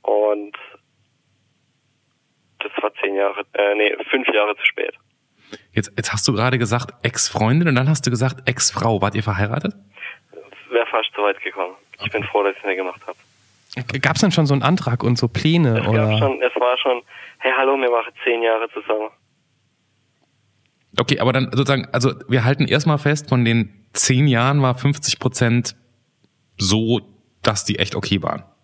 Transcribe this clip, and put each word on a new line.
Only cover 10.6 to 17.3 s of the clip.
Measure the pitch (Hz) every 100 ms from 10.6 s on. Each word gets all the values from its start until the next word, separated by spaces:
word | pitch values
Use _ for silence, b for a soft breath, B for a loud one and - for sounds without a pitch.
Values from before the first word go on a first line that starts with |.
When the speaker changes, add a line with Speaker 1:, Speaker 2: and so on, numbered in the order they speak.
| -
Speaker 1:
wär | 117 117
fast | 113 107 -
so |
weit | 104 98
gekommen. | 92 98 90 92 _ -
Ich | 123
bin | 110
froh, | 104 104
dass | 101 95
ich's | 101
nicht | 92
gemacht | 95 - -
hab. | - _ _ _ _ _ - 123
Speaker 3:
G-, | 135
gab's | 131 127
denn | 202
schon | 165 147
so | 139
einen |
Antrag | 135 185 - 117
und | - 120
so | 117
Pläne, | - 156 170 143 110
Speaker 1:
Es | 101
Speaker 3:
oder? | 110 110
Speaker 1:
gab | 107
schon, | 135 -
es | 123 -
war | 123 123
schon, | 135 120 - B B